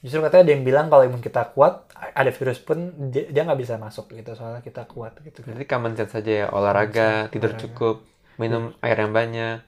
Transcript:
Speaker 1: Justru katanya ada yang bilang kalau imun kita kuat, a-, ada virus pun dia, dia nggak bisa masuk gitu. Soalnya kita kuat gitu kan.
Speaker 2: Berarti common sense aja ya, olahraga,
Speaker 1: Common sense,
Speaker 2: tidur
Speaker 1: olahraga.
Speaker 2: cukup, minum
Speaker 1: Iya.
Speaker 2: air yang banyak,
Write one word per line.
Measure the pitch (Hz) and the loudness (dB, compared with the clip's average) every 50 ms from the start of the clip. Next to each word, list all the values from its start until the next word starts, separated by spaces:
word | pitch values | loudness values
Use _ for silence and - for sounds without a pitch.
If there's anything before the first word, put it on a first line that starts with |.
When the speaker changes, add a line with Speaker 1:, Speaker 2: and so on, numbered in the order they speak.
Speaker 1:
Justru | - 127 135 156 | -12 -4 -4 -2
katanya | 156 151 151 180 | 0 6 8 8
ada | 180 160 | 8 8
yang | 147 139 131 | 6 2 2
bilang | 127 131 143 151 - | 2 2 2 4 6
kalau | 151 139 131 | 8 8 8
imun | 123 123 123 | 6 2 -4
kita | 120 113 - 123 113 - | -8 -4 -2 -2 -4 -2
kuat, | - 135 139 170 180 - - _ | 4 4 4 4 4 0 -16 _
a-, | - - - - - | -20 -16 -16 -10 -2
ada | 143 135 127 | 0 0 0
virus | 117 - 131 127 120 - | 0 -2 -4 -4 -4 -6
pun | - - 156 160 175 180 175 147 143 131 | -4 -6 -4 -4 -4 -10 -10 -10 -10 -6
dia, | 123 139 - | -6 -6 -6
dia | - 135 143 | -2 -2 -2
nggak | 160 170 151 135 | 0 0 -2 -4
bisa | 123 120 117 | -2 -6 -8
masuk | 110 107 107 - - 110 _ | -8 -8 -12 -14 -16 -18 _
gitu. | - 113 113 - | -20 -18 -16 -18
Soalnya | 113 110 120 113 117 120 | -16 -14 -14 -14 -14 -14
kita | 120 123 - 127 113 | -16 -16 -16 -16 -18
kuat | - - 117 113 110 - - | -16 -16 -14 -14 -16 -16 -20
gitu | 151 156 _ - 110 | -20 -20 _ -20 -18
kan. | - | -16
Speaker 2:
Berarti | 113 120 143 | -14 -14 -6
common | - 135 123 117 117 113 | -4 -4 -2 -2 -4 -4
sense | 110 110 98 - | -4 -6 -6 -6
aja | 113 107 113 110 | -6 -2 0 0
ya, | 104 104 - | 0 0 -2
olahraga, | - 98 101 101 101 101 104 107 | 0 0 2 2 4 2 2 2
Speaker 1:
Common | 107 113 110 110 107 107 | 2 2 2 2 2 0
sense, | 107 110 | -4 -4
Speaker 2:
tidur | - 110 113 113 | -6 -2 -2 -2
Speaker 1:
olahraga. | 113 - | -4 -4
Speaker 2:
cukup, | - 117 - - 120 113 110 113 - _ _ _ _ _ _ | -12 -14 -8 -2 -2 -2 -2 -4 -8 _ _ _ _ _ _
minum | - 117 113 117 117 117 117 - | -8 -4 -4 -4 -4 -6 -8 -10
Speaker 1:
Iya. | _ | _
Speaker 2:
air | - 120 113 110 | -2 -2 0 0
yang | 107 107 | 0 0
banyak, | 107 113 117 117 113 113 113 113 113 117 - | 0 0 0 0 -4 -6 -6 -6 -8 -10 -14